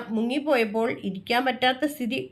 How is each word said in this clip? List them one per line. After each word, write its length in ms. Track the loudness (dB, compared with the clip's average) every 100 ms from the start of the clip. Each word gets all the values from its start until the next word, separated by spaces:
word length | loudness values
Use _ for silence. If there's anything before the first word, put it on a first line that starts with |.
| 2 -2
മുങ്ങിപ്പോയപ്പോൾ 720 | 0 0 2 2 2 0 -2 -2 -6
ഇരിക്കാൻ 340 | -6 0 0 2
പറ്റാത്ത 360 | 2 2 2 -2
സ്ഥിതി, 260 | -2 -4 -4 -6